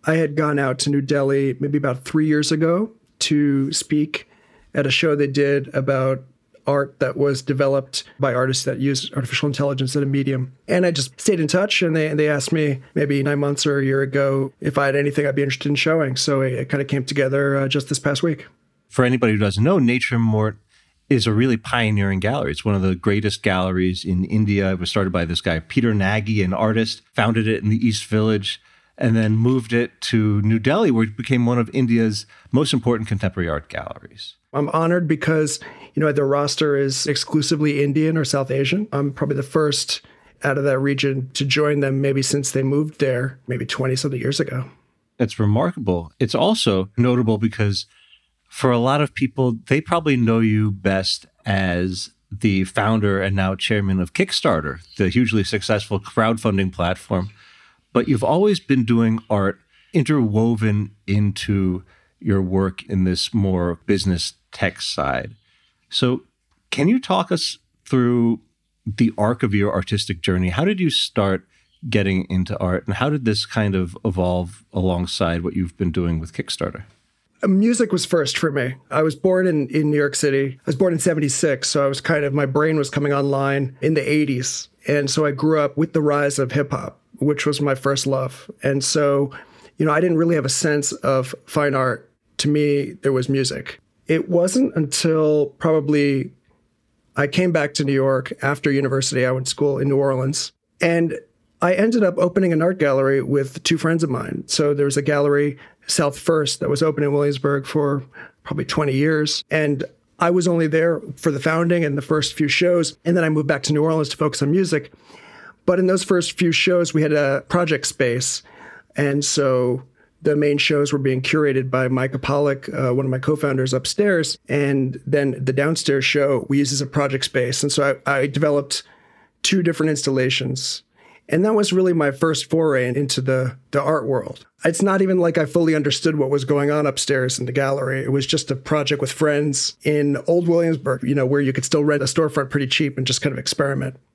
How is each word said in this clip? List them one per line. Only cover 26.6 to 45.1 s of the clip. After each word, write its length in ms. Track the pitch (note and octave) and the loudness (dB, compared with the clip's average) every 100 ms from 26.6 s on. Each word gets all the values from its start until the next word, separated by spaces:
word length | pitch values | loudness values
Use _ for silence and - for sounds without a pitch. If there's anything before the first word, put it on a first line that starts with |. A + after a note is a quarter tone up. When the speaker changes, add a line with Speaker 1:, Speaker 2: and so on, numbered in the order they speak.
| G#2+ A2 A2 - _ | 0 0 -2 -6 _
Speaker 2:
founded 340 | - A2 A2+ A2 | 0 0 2 0
it 140 | A2 | 0
in 80 | G#2 | 0
the 160 | G#2+ A2+ | 2 2
East 200 | G#2 - | -2 -2
Village, 540 | A2 A2 G#2+ G2+ - _ _ _ - | 0 2 0 -2 -10 _ _ _ -4
and 180 | A#2+ A2+ | 0 2
then 200 | G#2+ A2 | 2 2
moved 380 | A#2 C3 A2+ | 2 0 0
it 280 | A#2 A#2 _ | -2 -2 _
to 400 | - A2+ G#2+ G#2 | -2 0 2 2
New 160 | G#2 A2+ | 2 2
Delhi, 320 | A2 E3+ E3 | 2 2 2
where 140 | A2+ | 2
it 140 | A2 G#2 | 0 -4
became 280 | A#2+ B2+ A#2+ | -2 0 2
one 140 | A#2+ | 0
of 100 | A2+ | 0
India's 520 | C3 B2 A#2 A2+ G#2 - - - | 0 2 2 2 -2 -10 -20 -2
most 220 | B2+ D3 | 0 2
important 340 | C3+ A#2+ A#2 G#2+ | 0 0 -2 -2
contemporary 420 | G2+ G2 F#2 F2 | -2 -2 -2 -4
art 200 | D2 - | -4 -6
galleries. 640 | - - - - - - - _ C#3 | -12 -10 -14 -18 -20 -20 -20 _ -4
Speaker 1:
I'm 140 | D3 | -2
honored 380 | D#3+ E3 F3 E3 | 0 2 0 0
because, 520 | D#3 D#3 D#3+ D3+ - - - - - | 0 0 0 0 -4 -12 -20 -10 -2
you 40 | |
know, 120 | D3+ | 0
the 120 | C#3+ | 0
roster 540 | C#3 C#3+ C#3+ - D#3 C#3 | 0 0 0 0 0 2
is 300 | C#3 C3 D3+ | 0 -2 -2
exclusively 760 | C#3 - D#3 C#3+ D#3 D3+ D3 | -4 0 -2 0 0 0 0
Indian 320 | C#3+ C#3+ D#3 D#3+ | 0 2 0 0
or 80 | |
South 280 | C3+ C#3 C3+ | 0 -2 -2
Asian. 360 | C3+ C3+ F#3 G#3+ | -2 0 -2 -2
I'm 200 | C#3 C#3+ | -2 -4
probably 240 | C3 D3 C#3 | -4 -4 -4
the 60 | |
first 600 | C3 D#3 D3+ C#3+ - - - _ _ _ | -2 0 0 -2 -4 -8 -10 _ _ _
out 160 | D3 C#3 | -2 0
of 40 | |
that 140 | C#3+ C3+ | 0 0
region 540 | C#3 C3+ C#3 C3+ C3 | 0 0 0 -2 -6
to 100 | - | -6
join 360 | C#3+ D3 D3 D3 | -2 0 2 2
them, 220 | C#3 C3+ | 0 0
maybe 200 | C#3 C3+ | 0 0
since 300 | C3 C#3+ C3 | 0 -2 -2
they 100 | C3+ | -2
moved 380 | C3+ C#3+ D3+ - | 0 0 -2 -2
there, 400 | C#3 B2 C3 C3 - | -2 0 -4 -8 -8
maybe 180 | B2 B2 | -8 -6
twenty-something 560 | - C3 B2+ D3 C3 | -4 -2 -2 -4 -4
years 180 | B2 C#3 | -4 -2
ago. 300 | D3 B2+ C3 - _ _ _ | -2 -4 -8 -14 _ _ _